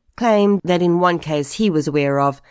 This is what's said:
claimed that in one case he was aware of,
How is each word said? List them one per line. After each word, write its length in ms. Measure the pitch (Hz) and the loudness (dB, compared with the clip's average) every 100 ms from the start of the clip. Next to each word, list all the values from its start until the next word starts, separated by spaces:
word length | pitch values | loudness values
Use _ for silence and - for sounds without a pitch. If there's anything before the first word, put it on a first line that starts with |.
| _ - | _ -4
claimed 440 | 240 208 202 196 | 0 2 2 2
that 180 | 170 175 | 0 0
in 160 | 175 175 | 2 2
one 220 | 180 170 | 0 0
case 320 | 156 151 139 | -4 -4 -4
he 180 | - 214 | -2 0
was 160 | 156 151 | 0 0
aware 320 | 147 143 139 | -2 0 0
of, 240 | 139 135 _ | 0 -4 _